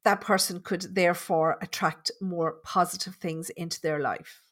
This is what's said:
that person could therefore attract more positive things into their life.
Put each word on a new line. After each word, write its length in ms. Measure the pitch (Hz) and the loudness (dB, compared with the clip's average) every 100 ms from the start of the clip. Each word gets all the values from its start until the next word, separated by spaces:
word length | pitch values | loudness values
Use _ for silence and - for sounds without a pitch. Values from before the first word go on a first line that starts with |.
that 180 | 208 196 | 4 2
person 400 | - 190 - 175 | 2 2 2 -4
could 340 | - 180 190 190 | -4 -4 -2 4
therefore 640 | 175 175 - 170 160 - | 4 4 0 2 2 0
attract 500 | - - 160 - - - | -6 -2 -2 -2 -8 -6
more 360 | 190 175 165 - | -4 0 -2 -2
positive 520 | - 190 175 185 - - | -2 2 2 0 -8 -6
things 340 | 175 160 165 | -6 -6 -8
into 280 | - 170 - | -8 -8 -4
their 180 | 160 147 | -2 0
life. 420 | 135 95 - - _ | -2 -4 -10 -20 _